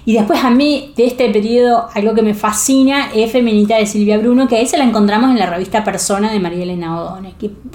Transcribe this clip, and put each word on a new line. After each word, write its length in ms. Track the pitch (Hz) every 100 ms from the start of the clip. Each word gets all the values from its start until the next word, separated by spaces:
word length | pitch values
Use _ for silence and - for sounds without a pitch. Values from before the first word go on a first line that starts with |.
| -
Y 80 |
después 300 | 220 214 302
a 60 | 254
mí, 440 | 240 294 277 - -
de 80 | 247
este 240 | 247 233
periodo, 580 | 208 220 240 240 233 -
algo 200 | 214 214
que 80 | 220
me 100 | 214
fascina 760 | 208 214 - - 269 262 277 -
es 180 | 220 226
Feminita 460 | 254 233 208 208 220
de 80 | 214
Silvia 320 | 208 208 214
Bruno, 300 | 233 247 262
que 100 | 226
ahí 80 | 262
se 100 | 320
la 60 |
encontramos 460 | 247 214 208 214 262
en 80 | 240
la 60 | 180
revista 380 | 170 196 220
Persona 480 | 208 180 - 196 214
de 80 | 214
María 240 | 170 175
Elena 360 | 180 175 165 170
O'Donnell, 360 | 170 190 190 -
que 160 | 208 208 -